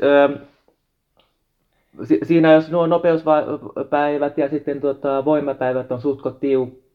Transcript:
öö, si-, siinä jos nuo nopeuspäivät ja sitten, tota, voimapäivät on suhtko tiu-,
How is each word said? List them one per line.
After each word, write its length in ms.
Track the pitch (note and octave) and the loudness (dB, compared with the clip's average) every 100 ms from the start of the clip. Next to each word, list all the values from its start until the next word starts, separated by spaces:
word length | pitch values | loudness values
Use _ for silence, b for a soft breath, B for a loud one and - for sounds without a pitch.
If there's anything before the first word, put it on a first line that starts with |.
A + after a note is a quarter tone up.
öö, 260 | C#3 C#3+ C#3 C#3+ - _ _ _ _ _ _ _ _ _ _ _ _ _ _ - | 2 4 4 0 -14 _ _ _ _ _ _ _ _ _ _ _ _ _ _ -10
si-, 160 | A#2 D#3 | -2 0
siinä 280 | - E3 D#3+ | 2 4 6
jos 180 | D#3 D#3 | 6 4
nuo 160 | E3+ E3 | 0 0
nopeuspäivät 1500 | E3+ F3 D#3+ D#3+ D3+ - D3 - - C3+ D3 D3 D3 C#3+ - | 2 2 0 2 0 0 -8 -10 -10 -4 -2 -2 -2 -4 -4
ja 120 | C#3 | -4
sitten, 320 | D3 - C#3 | -4 -6 -4
tota, 440 | C#3 C3+ C#3+ C3+ C#3 | -4 -4 -4 -2 0
voimapäivät 640 | D3+ C#3+ C3 B2+ B2+ B2 | 0 -2 -4 -4 -4 -4
on 100 | B2 | -4
suhtko 280 | C#3+ C#3 C#3 | -4 -4 -6
tiu-, 520 | - C#3 C3 B2+ - _ | -6 -2 -2 -2 -10 _